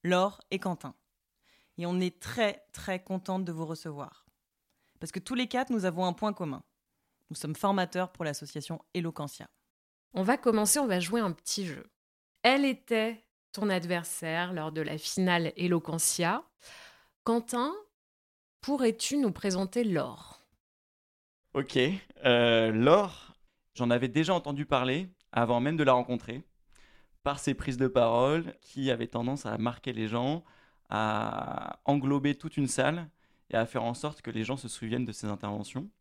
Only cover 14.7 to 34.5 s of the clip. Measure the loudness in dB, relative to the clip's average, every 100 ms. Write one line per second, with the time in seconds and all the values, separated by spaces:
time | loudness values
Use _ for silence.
14.7 | -4 -4 -6 -4 0 4 4 2 -2 2
15.7 | 2 0 0 0 2 0 0 -6 _ -20
16.7 | -20 -20 -20 _ _ 0 0 0 -2 -2
17.7 | -4 -14 _ _ _ _ _ _ _ -2
18.7 | 2 2 2 -2 2 0 0 -2 0 0
19.7 | 0 2 2 0 -6 -18 -20 _ _ _
20.7 | _ _ _ _ _ _ _ _ -4 0
21.7 | 2 2 0 -8 0 4 6 8 6 4
22.7 | 4 6 6 4 -6 -20 -20 _ _ _
23.7 | -4 0 2 2 0 2 0 -2 -6 0
24.7 | 0 2 -2 -4 _ _ 0 2 2 2
25.7 | 2 4 4 2 -6 -6 -12 -12 _ _
26.7 | -20 -20 -20 _ _ -6 -2 -2 -2 -2
27.7 | 0 2 6 4 6 4 2 -2 -12 -16
28.7 | -4 -2 0 -2 -2 -2 -4 -6 -2 -2
29.7 | -4 -8 -4 -2 0 0 -2 -6 -20 _
30.7 | _ _ -2 0 0 -2 -4 -6 -6 -8
31.7 | -6 0 2 4 2 2 -2 -4 -2 0
32.7 | 2 2 0 -8 _ _ _ _ 0 0
33.7 | -2 -4 -4 -8 -8 -8 -4 -4